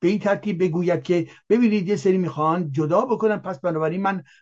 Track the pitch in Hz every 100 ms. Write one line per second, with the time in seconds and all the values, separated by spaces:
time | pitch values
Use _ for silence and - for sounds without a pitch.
0 | 170 202 202 196 208 175 185 165 175 170
1 | 135 175 - - - 220 233 208 175 202
2 | 196 185 175 143 156 170 160 139 151 180
3 | 262 220 220 208 185 185 180 156 156 180
4 | 196 190 - _